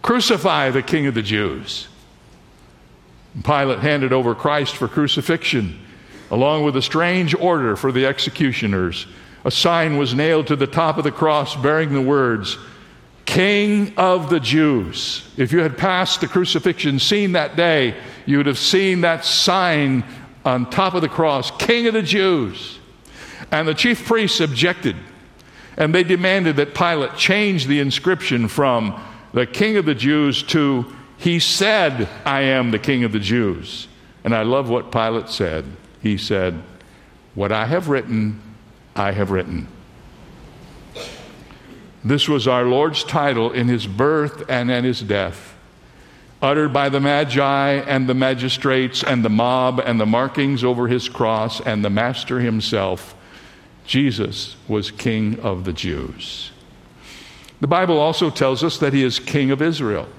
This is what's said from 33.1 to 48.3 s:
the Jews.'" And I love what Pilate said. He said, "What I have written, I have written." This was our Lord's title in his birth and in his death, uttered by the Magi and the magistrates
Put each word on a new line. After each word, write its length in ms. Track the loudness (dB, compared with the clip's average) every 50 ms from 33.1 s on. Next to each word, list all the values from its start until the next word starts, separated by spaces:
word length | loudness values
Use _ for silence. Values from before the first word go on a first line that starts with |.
| -2
the 60 | -2
Jews.'" 680 | -2 0 0 2 2 0 -2 -4 -8 -12 -14 -14 -16 -18 -20 -20 -20 -20 -20 -8 -4
And 120 | -2 0
I 80 | 0 0
love 240 | 0 0 0 0
what 240 | 0 -2 -2 -4 -2
Pilate 380 | -2 0 0 0 -2 -2 -4 -6
said. 340 | -4 -2 -2 -2 -2 -4 -6 -8 -14 -18 -20 -20 -20 -4
He 160 | -2 -2 -2
said, 440 | -2 -2 -2 0 0 0 0 -2 -4 -12 -16 -20 -20 -20 -20 -20 -20 -20 -20 -20 -20 -20 -16 -6
"What 180 | -4 -2 0
I 140 | 0 0 0
have 220 | 0 0 -2 0
written, 540 | 0 0 0 0 -2 -2 0 0 -2 -4 -6 -12 -20 -20 -20 -20 -20 -20 -20 -20 -12 -6
I 160 | -4 -2 -2 0
have 180 | -2 -2 0
written." 360 | 0 -2 -2 -4 -6 -8 -8 -10 -16 -20 -20 -20 -20 -20 -20 -20 -20 -20 -20 -20 -20 -20 -20 -20 -20 -20 -20 -20 -20 -20 -20 -20 -16 -16 -16 -14 -16 -18 -20 -20 -20 -20 -20 -20 -20 -20 -20 -20 -20 -20 -20 -20 -20 -8 -2
This 240 | 0 0 0 2
was 200 | 2 0 2 2
our 180 | 2 2 2 2
Lord's 380 | 2 2 2 2 0 0 -4 -6
title 460 | -2 -2 0 0 0 0 0 0 0
in 180 | 0 0 0 0
his 180 | 0 0 -2
birth 560 | -6 -2 0 2 2 2 2 0 -2 -6 -10 -6 -4
and 200 | -2 -2 0 0
in 140 | 0 0 0
his 160 | 0 -2 -2
death, 560 | -2 -2 0 0 0 -2 -6 -10 -16 -20 -20 -20 -20 -20 -20 -20 -20 -20 -20 -20 -20 -20 -20 -20 -20 -20 -8 -2
uttered 340 | 0 2 2 2 2 2 2
by 160 | 0 0 2
the 100 | 0 2
Magi 840 | 2 2 2 2 0 0 0 0 2 2 2 2 2 2 0 0 -2
and 200 | 0 0 0 2
the 60 | 2 2
magistrates 880 | 2 2 0